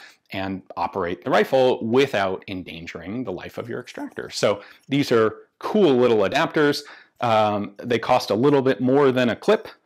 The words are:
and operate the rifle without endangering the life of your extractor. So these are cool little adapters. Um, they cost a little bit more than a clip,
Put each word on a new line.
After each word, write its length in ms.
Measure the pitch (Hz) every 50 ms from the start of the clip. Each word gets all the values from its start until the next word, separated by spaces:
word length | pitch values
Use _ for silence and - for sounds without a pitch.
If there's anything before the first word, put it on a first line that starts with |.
| - - - _ _ -
and 300 | - 98 95 95 95 92 - - -
operate 460 | - 85 - - 98 87 87 90 - -
the 80 | 127
rifle 520 | 165 107 107 - 135 131 127 127 113 - 110
without 600 | 110 117 135 139 135 - 101 98 95 95 - -
endangering 760 | - 98 92 80 78 78 82 85 - - 82 80 90 107 127 123
the 80 | 98
life 260 | 90 78 - 92 -
of 120 | - - 120
your 100 | 113 123
extractor. 500 | 123 - - - 294 - - - - -
So 320 | - - 131 110 101 101 - - - _ _
these 240 | - 135 143 131 -
are 260 | 127 113 110 107 - - - _ _ -
cool 360 | - - - 214 190 151 131
little 220 | 120 123 120 117
adapters. 640 | 107 98 95 123 143 165 165 - 165 151 147 143 - - - - - - _ _ -
Um, 540 | 123 120 113 107 107 104 104 101 101 - -
they 200 | - - 120 123
cost 320 | 110 - - 127 123 - -
a 60 | 117
little 260 | 113 127 147 143 139
bit 200 | 127 131 127 -
more 320 | 127 127 135 143 143 131 123
than 160 | 127 127 117
a 60 | 98
clip, 320 | - - 196 214 - - - - _ _